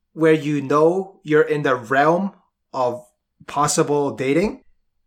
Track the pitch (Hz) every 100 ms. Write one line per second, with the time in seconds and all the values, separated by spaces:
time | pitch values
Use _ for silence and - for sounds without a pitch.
0 | _ 160 160 156 143 147 131 147 160 185
1 | 185 - 151 151 156 147 143 123 110 135
2 | 147 175 196 - _ _ _ 135 123 123
3 | - _ _ _ - 143 147 - 143 147
4 | 143 120 131 147 214 240 _ _ _ _